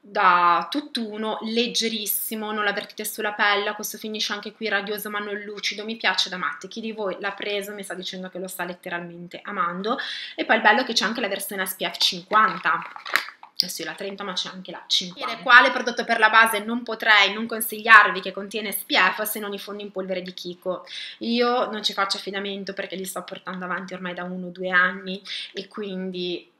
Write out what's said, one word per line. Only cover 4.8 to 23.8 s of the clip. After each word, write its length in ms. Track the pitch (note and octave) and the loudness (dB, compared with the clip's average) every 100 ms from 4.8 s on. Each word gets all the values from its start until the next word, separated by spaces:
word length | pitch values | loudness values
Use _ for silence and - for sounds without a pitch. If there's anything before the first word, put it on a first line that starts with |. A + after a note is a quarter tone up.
| G3+ G#3 G#3 | -2 -6 -4
ma 100 | G#3 | -6
non 220 | G#3 G3+ | -4 -6
lucido, 420 | G#3 G#3 - G3+ G#3+ | -8 -6 -4 -4 -6
mi 100 | A#3 | -2
piace 320 | A#3+ - G3 | 0 0 -2
da 80 | F#3 | -2
matti. 320 | D3+ - F#3+ | -4 -6 -12
Chi 140 | A3+ | -8
di 100 | A3+ | -8
voi 240 | G#3+ G3+ F3+ | -4 -4 -4
l'ha 100 | G3 | -6
preso 420 | G3+ G#3 G3+ G3 | -6 -4 -4 -4
mi 100 | G#3 | -10
sta 100 | F#3+ | -10
dicendo 340 | E3+ F#3 F#3+ F#3 | -8 -8 -8 -10
che 100 | F3+ | -8
lo 120 | F#3 | -10
sta 160 | - F3+ | -6 -8
letteralmente 760 | F3+ F3+ F3 F3 E3+ F3 - | -8 -6 -6 -8 -12 -14 -14
amando. 560 | - G3+ F3 F3+ G3+ C4 - - - - | -8 -2 -2 0 -2 -2 -4 -8 -10 -6
E 80 | |
poi 140 | D#4 A3+ | 2 6
il 40 | |
bello 200 | A3 A3+ | 6 6
è 20 | |
che 80 | C4 | 4
c'è 140 | A3+ G3+ | 0 0
anche 160 | A#3 | -2
la 80 | G#3 | -4
versione 360 | G3 - G3 F#3+ | -4 -6 -4 -4
S 100 | - | -4
P 140 | F3+ | -6
F 80 | - | 0
cinquanta. 840 | - F3+ F3 G#3 G#3+ F3+ E3 E3+ - - - - - - - - | 0 0 2 4 4 2 0 0 -4 -12 0 0 0 -14 -20 0
Adesso 260 | F#3 - | 0 0
io 60 | D#3+ | -8
la 80 | D#3+ | -6
trenta, 300 | G3 G3 G3+ | -8 -6 -6
ma 80 | |
c'è 160 | F#3 E3+ | -4 -6
anche 220 | F#3 F#3 | -10 -14
la 120 | D#3+ - | -14 0
cinquanta. 480 | - F3+ A3 B3 A#3 | 0 0 -6 -6 -4
Dire 60 | |
quale 300 | A3 A#3+ C4 | 10 10 10
prodotto 320 | B3+ A#3 A#3 | 2 -2 -2
per 160 | A#3 A3+ | 0 4
la 100 | A3 | 6
base 300 | A3 A3+ G#3 | 8 8 4
non 240 | G#3 A#3+ | -2 -4
potrei 480 | A#3+ A3 A3+ G#3 G3 | -4 -4 0 4 2
non 160 | G#3+ A3+ | 0 -4
consigliarvi 720 | A3 G#3+ G#3+ G#3+ G#3+ G3+ F#3 | -4 -6 -4 8 10 10 2
che 140 | F#3+ | -4
contiene 400 | F#3 G3+ G#3+ G#3 | -8 -8 -6 -6
S 100 | F#3+ - | -8 0
P 120 | F#3+ | 4
F 240 | F#3 G3 | 4 2
se 180 | G#3+ A3 | -4 -4
non 140 | G#3 | -6
i 60 | G3 | -8
fondi 240 | - G3+ | -10 -12
in 80 | G3+ | -8
polvere 300 | F#3+ F#3+ F#3 | -8 -4 -4
di 120 | F#3 | -6
Kiko. 520 | F3+ F3 F3 F#3 E3+ - - - - | -10 -12 -8 -6 -6 -8 -14 -14 -8
Io 520 | A3+ A#3 A#3+ B3 G#3 | -2 2 2 2 0
non 100 | G#3+ | -2
ci 120 | G#3 | -4
faccio 240 | G3+ F#3+ - | 0 -2 -2
affidamento 560 | - G3 G3+ G3 G3 | -4 -6 -4 -6 -8
perché 240 | F#3+ F#3+ F#3 | -8 -8 -8
li 80 | F#3+ | -6
sto 180 | F#3 | -8
portando 400 | F3+ F#3 - F#3 | -10 -12 -10 -8
avanti 300 | F3+ F3+ | -6 -6